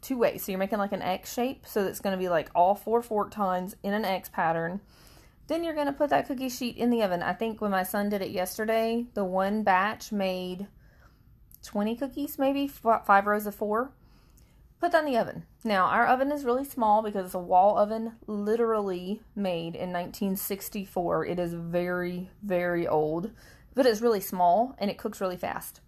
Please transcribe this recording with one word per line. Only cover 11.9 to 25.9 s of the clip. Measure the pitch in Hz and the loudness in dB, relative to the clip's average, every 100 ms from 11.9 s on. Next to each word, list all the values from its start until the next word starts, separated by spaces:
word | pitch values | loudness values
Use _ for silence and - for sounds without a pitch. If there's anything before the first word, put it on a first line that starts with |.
| 240 | -2
cookies, | 277 285 285 - | -6 -6 -8 0
maybe, | 269 277 277 | 0 0 -2
f-, | - 226 220 - | -2 2 2 6
five | 196 208 | 6 6
rows | 208 208 | 0 0
of | 202 | -4
four. | 214 214 269 - - - - - - _ - _ | -2 0 -2 -8 -20 -20 -20 -20 -20 _ -20 _
Put | 339 | 2
that | 330 302 | 2 2
in | |
the | 240 | 0
oven. | 170 - - _ | 0 -4 -14 _
Now, | 226 196 180 | 0 2 4
our | 190 240 | 4 4
oven | 254 269 | 4 2
is | 294 | 0
really | 269 247 | 0 -2
small | 277 - 220 208 | -2 0 4 4
because | 220 208 185 | 2 -4 -4
it's | 185 | -6
a | |
wall | 180 185 196 202 | 4 6 6 6
oven, | 208 220 220 220 - | 2 0 -6 -10 -8
literally | 208 202 233 226 220 202 180 180 220 - - | -4 0 2 2 2 0 -4 -4 -8 -8 -4
made | 196 170 165 170 | -2 -2 -4 -6
in | 180 | -6
nineteen | 180 - - 196 190 | -4 -6 -4 -2 -2
sixty-four. | - 190 - 214 190 - 170 165 | -4 -6 -6 -10 -6 -4 0 0
It | 160 175 | 0 -2
is | 175 | -4
very, | 170 170 175 175 180 180 180 185 - | -4 -2 -2 0 -2 -4 -6 -10 -12
very | 208 175 175 175 170 | -2 0 0 0 2
old, | 156 151 165 208 - - - - - | 2 2 -2 -6 -12 -20 -20 -8 2
but | 254 | 4
it's | 208 | 4
really | 233 214 | 2 0
small, | - 185 180 180 254 - | -2 2 4 4 2 -2
and | 202 | -4
it | - | -2
cooks | 226 208 | -8 -4
really | 185 180 | -6 -4
fast. | - - - - - | -6 -8 -10 -18 -20